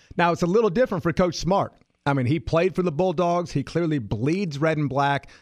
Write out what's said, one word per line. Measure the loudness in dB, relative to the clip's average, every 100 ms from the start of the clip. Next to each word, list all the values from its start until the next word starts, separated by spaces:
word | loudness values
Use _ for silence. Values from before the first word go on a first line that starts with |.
| -10 0
Now, | 2
it's | 2
a | 2
little | 2 2
different | 2 0 0
for | -2
Coach | 0 0 0
Smart. | 0 0 -2 _ _ _ -2
I |
mean, | 0 0
he | -2
played | 0 2 2
for | 0
the | -2
Bulldogs. | 0 0 2 0 0 -2
He | -4
clearly | -4 -2 0 -2
bleeds | -2 -2 -2 -2 -2 0
red | 0 0
and | 0
black. | 0 0 0 -6 -20